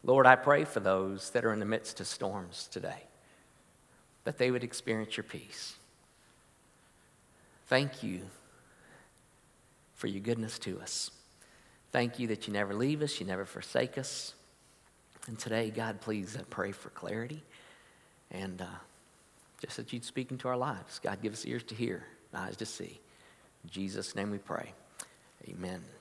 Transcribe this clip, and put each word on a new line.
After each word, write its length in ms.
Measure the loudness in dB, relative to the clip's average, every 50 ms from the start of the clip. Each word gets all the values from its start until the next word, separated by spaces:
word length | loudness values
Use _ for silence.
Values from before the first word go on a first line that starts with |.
Lord, 240 | 6 8 8 12 12
I 80 | 12 12
pray 300 | 12 10 6 8 8 6
for 160 | 2 0 2
those 500 | 4 6 6 6 4 0 -2 -4 -6 -2
that 140 | 0 2 4
are 80 | 4
in 80 | 2 2
the 60 | 2
midst 340 | 0 0 0 -2 -6 -8 -8
of 60 | -6 -6
storms 600 | -4 -4 -4 -4 -2 -4 -6 -8 -10 -12 -12 -10
today, 320 | -8 -8 -6 -6 -8 -10 -14 -20 -20 -20 -20 -20 -20 -20 -20 -20 -20 -20 -20 -20 -20 -20 -20 -20 -20 -20 -20 -20 -20 -6 -4
that 140 | -4 0 2
they 120 | 2 2
would 140 | 4 2 -2
experience 520 | -4 -6 -6 -2 -2 -2 -2 -2 -4 -6
your 80 | -6 -6
peace. 520 | -8 -10 -12 -12 -12 -12 -12 -12 -12 -12 -16 -20 -20 -20 -20 -20 -20 -20 -20 -20 -20 -20 -20 -20 -20 -20 -20 -20 -20 -20 -20 -20 -20 -20 -20 -20 -20 -20 -20 -20 -20 -20 -20 -20 -20 -20 -20 -2 4
Thank 340 | 4 4 4 2 -4 -6
you 200 | -6 -6 -6 -6 -8 -12 -16 -18 -20 -20 -20 -20 -20 -20 -20 -20 -20 -20 -20 -20 -20 -20 -20 -20 -20 -20 -20 -20 _ -20 -20 -20 -20 -20 -20 -20 -20 -20 -10
for 140 | -4 -4 -4
your 140 | -4 -2
goodness 360 | 0 0 0 0 -2 -4 -6 -8
to 200 | -6 -6 -6 -6
us. 320 | -6 -6 -4 -4 -4 -6 -8 -14 -20 -20 -20 -20 -20 -20 -20 -20 -20 -20 -20 -20 -20 -2
Thank 280 | 0 2 2 2 0 -2
you 80 | -2 -2
that 180 | -2 -2 -2
you 60 | -2
never 200 | 0 0 0 0
leave 300 | 2 0 2 2 2 0
us, 160 | 0 -2 -2 -4
you 80 | -4
never 180 | -4 -2 -4 -4
forsake 540 | -6 -8 -12 -12 0 2 2 2 2 -2 -6
us. 360 | -6 -6 -8 -8 -8 -10 -14 -18 -20 -20 -20 -20 -20 -20 -20 -20 -20 -20 -20 -20 -20 -20 -18 -14 -10
And 100 | -10 -10
today, 340 | -8 -4 -2 0 0 0 0
God, 300 | -2 -4 -4 -4 -4 -6
please, 360 | -4 -4 -2 -2 -4 -6 -8 -10
I 60 | -10 -8
pray 220 | -4 -4 -4 -4
for 180 | -4 -8 -12 -14
clarity 520 | -12 -8 -6 -4 -4 -4 -4 -6 -8 -12 -14 -18 -20 -20 -20 -20 -20 -20 -20 -20 -20 -20 -20 -20 -20 -20 -18 -12
and, 320 | -8 -8 -6 -6 -6 -8
uh, 40 | -8 -10 -10 -14 -16 -20 -20 -20 -20 -20 -20 -20 -20 -20 -20 -20 -20 -20 -14 -12
just 160 | -12 -10 -8
that 160 | -10 -8 -6
you'd 120 | -8 -8 -8
speak 260 | -6 -6 -6 -6 -6
into 160 | -6 -4 -2
our 100 | -2 0
lives. 440 | 0 0 -2 -2 -6 -8 -12 -14 -6
God, 180 | -4 -4 -4 -2
give 120 | -4 -4
us 120 | -4 -4 -6
ears 200 | -4 -6 -6 -6
to 100 | -8 -4
hear, 300 | -2 -2 -2 -2 -6 -8 -14 -20 -20 -20 -12
eyes 240 | -10 -8 -8 -8 -6 -8
to 60 | -8
see. 360 | -8 -8 -10 -10 -12 -12 -18 -20 -20 -20 -20 -20 -20 -20 -20 -20 -20 -20 -20 -18
In 60 | -12
Jesus' 440 | -6 -6 -4 -4 -4 -6 -6 -4 -4
name 160 | -4 -2 -2
we 80 | -4 -6
pray. 340 | -6 -6 -6 -6 -6 -8 -14 -20 -20 -20 -14 -14 -14 -14 -14 -20 -20 -20 -20 -18 -14 -12
Amen. 340 | -10 -8 -6 -6 -6 -8 -10 -14 -18 -20